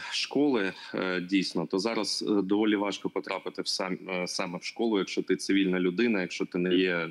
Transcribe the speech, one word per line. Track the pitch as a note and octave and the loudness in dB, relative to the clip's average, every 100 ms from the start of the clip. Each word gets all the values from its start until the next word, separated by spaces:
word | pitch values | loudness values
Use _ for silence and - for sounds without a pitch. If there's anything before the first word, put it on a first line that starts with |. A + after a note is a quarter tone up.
| - | -6
школи, | - - - D3 B2 F#2+ - - - | -6 -2 2 4 4 0 -4 -8 -4
е, | F#2+ F2+ | -2 -2
дійсно, | F2+ F#2+ F2+ F2+ E2 | 2 2 2 -2 0
то | F#2+ | 0
зараз, | A2 A2+ G2 - - | 0 -2 -2 -2 2
е, | G#2 | 2
доволі | F#2+ G#2 A2 G#2 | 4 2 4 2
важко | G2+ F#2+ F#2+ | 0 -2 -4
потрапити | G2 F#2+ F#2+ F#2 F#2 | -4 -4 -6 -6 -8
в | F2 | -4
сам-, | - F#2+ F#2 F#2 | -2 -2 -4 -4
е, | F#2 F2+ | -4 -4
саме | - F#2+ E2+ | -4 -4 -6
в | |
школу, | - - A#2 G#2 | -10 -2 0 2
якщо | F2+ - | 0 -2
ти | - F#2 | -2 -2
цивільна | - G2 F#2 F#2 | 2 2 4 2
людина, | F2+ F2 A#2 G#2 | 2 2 2 2
якщо | F2 - F#2+ | -2 -4 -4
ти | F#2 | 0
не | F2+ F2+ | 2 4
є | F#2 F2 E2 | 2 2 -2